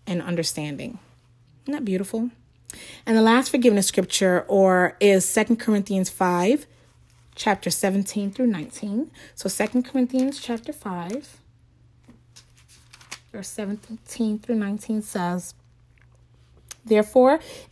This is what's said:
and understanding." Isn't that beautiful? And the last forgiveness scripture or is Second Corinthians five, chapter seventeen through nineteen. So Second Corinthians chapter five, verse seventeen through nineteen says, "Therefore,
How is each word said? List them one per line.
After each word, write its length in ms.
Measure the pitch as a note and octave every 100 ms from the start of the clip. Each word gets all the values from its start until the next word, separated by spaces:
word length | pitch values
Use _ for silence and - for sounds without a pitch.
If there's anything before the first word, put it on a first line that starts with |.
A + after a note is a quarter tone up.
| -
and 160 | F3
understanding." 800 | F3+ E3+ D#3+ - D3+ C#3+ - - _ _ _ _ _ _
Isn't 100 | -
that 120 | D4 A3+
beautiful? 460 | F#3 G3 A3+ A#3+ - _ _ - - - - -
And 100 | A3
the 60 |
last 280 | A3 A#3+ C4
forgiveness 380 | C#4+ A#3+ G3+ F#3+
scripture 560 | - F#3 - F#3+ F3+ -
or 480 | G3 F#3+ F3+ F3+ -
is 240 | G3+ G3
Second 340 | F#3 - A3 A3+
Corinthians 520 | - G#3 G3 G3 F#3
five, 580 | - F#3 F3 F#3 D4 - _ _ _ _ _ _
chapter 360 | - - G3 -
seventeen 600 | - G3 G3 G3 G#3 G3+
through 160 | G3 B3
nineteen. 600 | F#3 D3+ - G#3 G#3 D#4+ - - -
So 120 | G3
Second 360 | - G#3+ B3
Corinthians 580 | B3 C4 B3 C4 C4 C#4
chapter 320 | - A#3 A#3
five, 640 | D4 G#3 F3+ E3+ A#3+ - - _ _ _ _ _ _ _ - _ - _ _ _ - _ - - - _
verse 160 | G#3+ G3
seventeen 920 | - G3+ G#3 - A3+ - - A3 G#3+
through 160 | - A3+
nineteen 460 | G3+ G#3 - G#3+
says, 520 | G#3 F#3+ F3 F3+ - - _ _ _ _ _ _ _ _ _ _ - -
"Therefore, 560 | A3+ G#3+ G#3+ B3+ B3+ D#4+ - - -